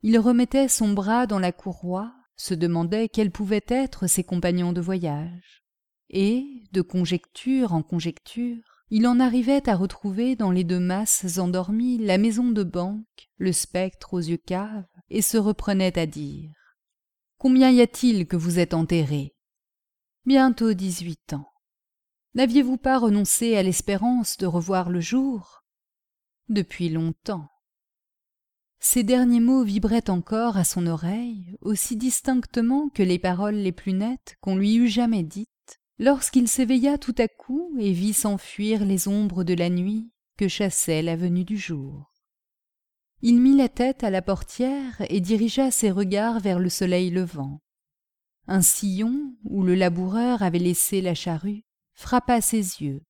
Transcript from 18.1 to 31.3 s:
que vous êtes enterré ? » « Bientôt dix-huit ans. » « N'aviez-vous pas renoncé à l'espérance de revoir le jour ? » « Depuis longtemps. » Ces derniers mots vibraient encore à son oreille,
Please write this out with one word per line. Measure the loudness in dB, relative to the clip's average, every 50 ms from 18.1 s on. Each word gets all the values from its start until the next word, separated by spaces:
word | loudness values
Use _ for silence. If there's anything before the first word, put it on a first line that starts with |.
| 2 2 0 0
que | -2 -2
vous | 0 0 2 2
êtes | 0 2 2
enterré ? » « | -2 0 2 0 0 0 0 -2 -4 -6 -8 _ _ _ _ _ _ _ _ _ _ _ _ _ _ _ _ _ _ _
Bientôt | 4 4 6 6 4 4 2 2 0 0
dix-huit | 0 -2 -6 -6 -6 -8 -10 -10 _ _ -10 -10
ans. » « | -10 -10 _ _ _ _ _ _ _ _ _ _ _ _ _ _ _ _ _ _
N'aviez-vous | 0 0 4 4 4 4 4 0 -2
pas | 0 2 2 4
renoncé | 4 4 4 4 2 2 0 0 2 2 2 2
à | 2
l'espérance | 2 0 -2 -2 -2 -2 0 0 2 2 0 0 -2 -4 -4
de | -4
revoir | 0 0 -2 0 0 0 0 0 0
le | -2 -2
jour ? » « | -2 0 0 0 0 0 -2 -6 -8 -14 -20 _ _ _ _ _ _ _ _ _ _ _ _ _ _ _ _ _ _ _
Depuis | -2 -2 -2 _ -4 -4 -4 -2
longtemps. » | 0 0 -2 -2 -4 _ _ -8 -8 -8 -10 -14 _ _ _ _ _ _ _ _ _ _ _ _ _ _ _ _ _ _ _ _ _ _ _ _ _ _
Ces | -2 0 0 2 2
derniers | 2 4 4 4 4 4 4
mots | 4 4 4 4 2
vibraient | 2 0 0 0 2 0 0 0 0
encore | -2 -2 -2 -4 -4 -2 -2 0 0
à | 0 0
son | 0 0 -2 -2 -2
oreille, | -2 -2 -4 -4 -4 -4 -6 -8